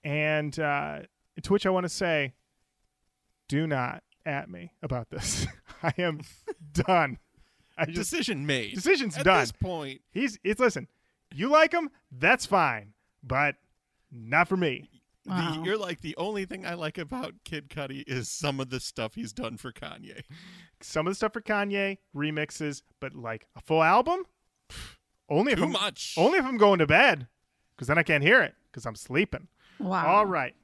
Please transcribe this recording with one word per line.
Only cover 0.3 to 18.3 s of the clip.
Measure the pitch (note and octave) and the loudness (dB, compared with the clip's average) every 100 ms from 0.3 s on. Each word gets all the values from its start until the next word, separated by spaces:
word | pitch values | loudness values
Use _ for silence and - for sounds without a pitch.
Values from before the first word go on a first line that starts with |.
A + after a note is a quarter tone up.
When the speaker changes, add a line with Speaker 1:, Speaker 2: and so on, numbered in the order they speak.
| D3+ D3+ C#3 | 0 -2 -2
Speaker 1:
uh, | D3+ C#3+ D3 D3 - _ _ - | -2 0 -2 -8 -14 _ _ -16
to | - | 0
which | G3+ F#3+ | 2 4
I | |
wanna | F#3 F3+ | 0 0
say, | - F3+ D#3 C#3 - _ _ _ _ _ _ _ _ _ _ _ | -2 0 0 0 -6 _ _ _ _ _ _ _ _ _ _ _
do | C#3+ D#3+ | -2 0
not | C#3 B2 - _ _ - | 0 -2 -6 _ _ -8
at | C#3+ - | -6 -8
me | F3 F3 _ | -14 -18 _
about | C#3+ B2 A2+ | -6 -6 -6
this. | - G#2+ - - - | -8 -6 -4 -4 -8
<laughs> | _ - | _ -6
I | E3 - | -4 -2
am | F3+ D3 C#3+ - - | -2 -4 -10 -18 -14
Speaker 2:
<laughs> | - D3 | -14 -6
Speaker 1:
done. | D3+ - F3+ C#3+ A#2+ _ _ _ _ _ - | -4 2 4 2 -4 _ _ _ _ _ -6
I | D3+ | -4
just | E3+ F#3+ | -4 -4
Speaker 2:
Decision | D#4+ A#3 E3 D3 | -2 -2 -4 -2
made. | C3 G#2 | -2 -2
Speaker 1:
Decision's | G#3+ C4+ F4+ A#3+ E3 | -4 0 2 0 0
Speaker 2:
At | |
Speaker 1:
done. | F#3+ F3+ | 4 4
Speaker 2:
this | B2 | 4
point. | - F#3 E3+ C#3 C3 _ | -4 -6 -6 -8 -14 _
Speaker 1:
He's, | F#3+ C4 G#3 | -4 -4 -4
it's, | F#3 G#3 | -4 2
listen, | B3 D#3+ A2+ _ _ _ _ | 2 2 -10 _ _ _ _
you | C3+ A3+ | -6 4
like | D4+ D#4+ | 6 6
him, | E4+ D4+ _ _ | 4 -4 _ _
that's | B2+ D#3 B3+ - | 0 2 4 2
fine, | G3 D3+ A2+ G#2 _ _ _ | 2 2 0 -10 _ _ _
but | C3 C3 D3 C#3 _ _ _ _ _ | -4 0 0 -2 _ _ _ _ _
not | A#2+ A2+ D3 F3 | -18 0 2 2
for | F#3+ | 2
me. | E3+ B2+ D3 _ _ _ | 0 -2 -10 _ _ _
Speaker 2:
The, | - | -6
Speaker 3:
Wow. | F#3 E3+ D#3 | -4 -2 -4
Speaker 2:
you're | E3 G#3+ | -4 -4
like, | F#3+ E3+ | -4 -8
"The | E3 - | -10 -6
only | F#3 G#3 | -4 -4
thing | F#3 F#3+ F3+ | -6 -8 -10
I | |
like | E3+ D#3 E3+ | -8 -8 -8
about | D3+ C4 - - - | -10 -8 -10 -12 -12
Kid | D#3 C#3+ | -12 -10
Cudi | D3+ C#3 C3+ - | -10 -8 -10 -6
is | B2+ | -6
some | A#2 | -4